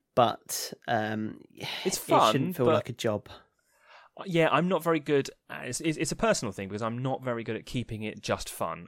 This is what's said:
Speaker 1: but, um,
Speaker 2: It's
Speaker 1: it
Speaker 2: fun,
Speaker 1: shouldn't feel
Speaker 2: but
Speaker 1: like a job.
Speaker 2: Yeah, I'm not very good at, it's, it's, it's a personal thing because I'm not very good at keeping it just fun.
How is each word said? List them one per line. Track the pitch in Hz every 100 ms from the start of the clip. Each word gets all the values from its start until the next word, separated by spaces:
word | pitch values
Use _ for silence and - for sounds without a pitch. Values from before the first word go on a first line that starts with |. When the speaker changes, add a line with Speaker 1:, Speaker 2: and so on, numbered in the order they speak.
| _ -
Speaker 1:
but, | 113 - - - - - -
um, | 113 107 110 110 - - - - -
Speaker 2:
It's | 190 -
Speaker 1:
it |
Speaker 2:
fun, | - 294 123
Speaker 1:
shouldn't | 135 175 175
feel | 120
Speaker 2:
but | 101
Speaker 1:
like | -
a |
job. | 120 117 104 - - _ _ _ _ _ - - - 196
Speaker 2:
Yeah, | 165 160
I'm | 143 180
not | 175
very | 165 160
good | 143 143 135 - -
at, | 147 135
it's, | 127
it's, | 160 151
it's | 160
a | 170
personal | 226 - 110
thing | 95 98
because | 104
I'm | 113 117
not | 131 131
very | 127 117
good | 113 110
at | -
keeping | 123 117 110
it | 107 -
just | - 98 -
fun. | - 90 82